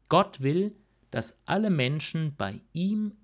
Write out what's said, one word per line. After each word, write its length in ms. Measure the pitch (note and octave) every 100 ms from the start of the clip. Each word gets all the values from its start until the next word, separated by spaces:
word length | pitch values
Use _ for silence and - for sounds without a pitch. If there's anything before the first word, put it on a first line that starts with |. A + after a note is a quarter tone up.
| -
Gott 320 | E3 G3 -
will, 380 | C3+ E3 G#3 - _ _ _
dass 300 | A#2 A2+ - -
alle 240 | F#3 G#3+
Menschen 680 | D#3+ B2+ D#3 - D#3+ D#3 C#3+
bei 240 | G2 G#2+ -
ihm 460 | E3 F#3+ G#3+ G#3 -